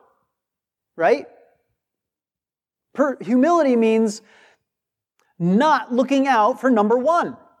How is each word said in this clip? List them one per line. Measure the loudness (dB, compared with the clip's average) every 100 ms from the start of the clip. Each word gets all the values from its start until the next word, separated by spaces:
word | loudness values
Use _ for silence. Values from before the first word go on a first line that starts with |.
| _ _ _ _ _ _ _ _ _ -2
right? | 0 0 -4 -20 _ _ _ _ _ _ _ _ _ _ _ _ _ _ _
Per-, | -4 -2 -4
humility | -4 0 2 2 2 0
means | 0 0 -2 -6 -16 _ _ _ _ _ _ _ _ _ _ -6
not | -2 0 2 0 -2
looking | -4 0 0 0
out | 2 0 0
for | 0
number | 0 2 0
one. | 0 -2 -2 -8 -20 _